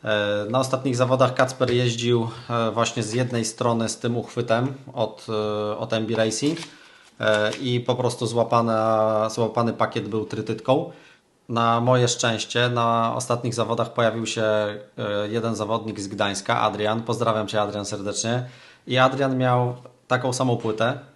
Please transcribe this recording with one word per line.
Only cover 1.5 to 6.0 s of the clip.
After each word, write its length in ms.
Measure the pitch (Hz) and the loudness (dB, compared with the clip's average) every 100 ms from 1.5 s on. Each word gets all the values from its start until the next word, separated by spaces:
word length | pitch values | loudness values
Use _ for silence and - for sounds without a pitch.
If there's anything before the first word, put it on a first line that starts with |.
| - 127 | 2 0
jeździł, 580 | 123 123 117 120 120 113 110 - | 2 2 0 2 2 0 -8 -6
e, 200 | 117 113 | -2 0
właśnie 320 | 107 117 - | 0 0 0
z 100 | 107 | -4
jednej 320 | 117 127 120 | -2 -2 -2
strony 440 | 113 - 120 117 113 | -4 -2 0 2 0
z 100 | - | -2
tym 180 | 123 120 | -2 -2
uchwytem 580 | 110 - 120 113 127 135 - | -4 -6 0 2 2 -4 -12
od, 340 | 135 107 - - 110 107 104 104 | -2 -4 -4 -6 -4 -2 -2 -2
e, 60 | 104 | -4
od 140 | 117 | -2
M 140 | 113 | -2